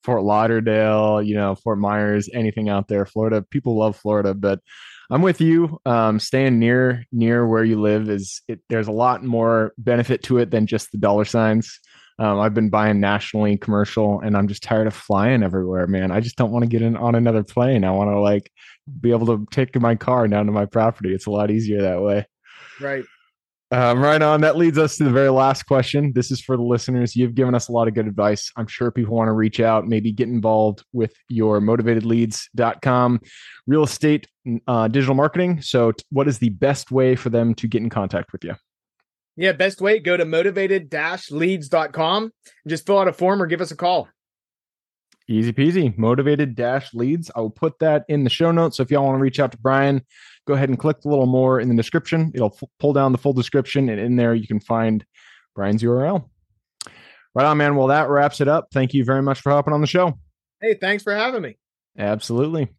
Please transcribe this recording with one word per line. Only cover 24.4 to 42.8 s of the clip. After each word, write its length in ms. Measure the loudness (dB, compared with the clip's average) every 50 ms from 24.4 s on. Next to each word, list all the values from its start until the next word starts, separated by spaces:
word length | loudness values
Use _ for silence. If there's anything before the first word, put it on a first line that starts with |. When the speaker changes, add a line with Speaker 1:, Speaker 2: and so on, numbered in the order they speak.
Speaker 1:
That 160 | 4 2 4
leads 220 | 4 2 2 4 2
us 180 | 0 0 0
to 80 | 0 0
the 60 | 2
very 180 | 4 4 4 4
last 360 | 4 4 4 2 0 -2 -2
question. 480 | 0 0 0 0 0 -2 -2 -2 0 -2
This 160 | -2 -2 -2
is 100 | -6 -8
for 160 | -4 -4 -4
the 60 | -2
listeners. 520 | 0 0 -2 -2 -2 -2 -2 -2 -2 -2 0
You've 200 | 0 0 0 0
given 200 | 0 0 2 0
us 140 | -2 -2 -2
a 40 |
lot 140 | 0 0 0
of 60 | 2
good 140 | 0 -2 -4
advice. 440 | -4 -2 0 0 0 0 -2 -6 -12 _
I'm 100 | -10 -10
sure 240 | -10 -6 -4 -4 -2
people 240 | -2 -2 -4 -2 0
wanna 200 | 0 0 0 0
reach 260 | 0 0 0 0 0
out, 260 | 2 2 2 2 0
maybe 240 | 0 -2 -2 -2 -2
get 160 | -2 -2 -4
involved 560 | -2 -2 -2 0 2 2 2 2 0 -2 -4 _ _ -4
with 180 | -4 -4 -4 _ _ _ _
your 320 | -2 0 0 2 2 2
motivated 440 | 2 2 0 2 2 0 0 0 0
leads 440 | 0 0 0 0 -2 -4 -10 -14 -10 _
dot 240 | -2 -2 -2 -2 -4
com 400 | -2 0 2 2 2 2 0 0 _ -10 -20 -20 -20 -20 -20 -14 _
real 180 | 0 2 2 2
estate, 420 | 0 -2 -2 0 0 0 0 -2 _ _ _ _ -6 -6 -6 _
uh, 220 | -2 0 0 0 0
digital 260 | 0 0 0 2 2
marketing. 460 | 2 0 0 0 -2 -2 -2 -2 -4
So 320 | -6 -2 0 2 2 2
t-, 100 | 0 -2 -10 _
what 180 | -2 -2 0
is 120 | 0 0 0
the 100 | -2 -2
best 420 | -2 0 -2 -2 -2 -4 -6 _
way 240 | 0 0 2 2 2
for 140 | 0 -2 -2
them 260 | -2 0 0 0 -2
to 120 | -2 -4 -4
get 140 | -4 -2
in 80 | -4 -4
contact 420 | -4 -4 -6 -4 -4 -6 -8 _
with 100 | -14 -14
you? 120 | -12 -12 -14 -14 _ _ _ _ _ _ _ _ _ _ _ _ _ _ _
Speaker 2:
Yeah, 160 | -2 -2 -2
best 300 | 0 0 -2 -2 -2 -2
way, 160 | 0 0 0 0
go 180 | 2 0 0
to 80 | 0 0
motivated 640 | 0 0 0 0 0 -2 -2 -2 0 -2 -2 -2 -6
dash 420 | -6 -6 -4 -4 -6 -8 -12 -10
leads 380 | -6 -2 -2 -2 -2 -4 -4 -2
dot 240 | -2 -2 -2 -2
com 300 | -4 -2 -2 0 0 -2 -4
and 460 | -6 _ _ _ -20 _ _ _ -8
just 160 | -8 -8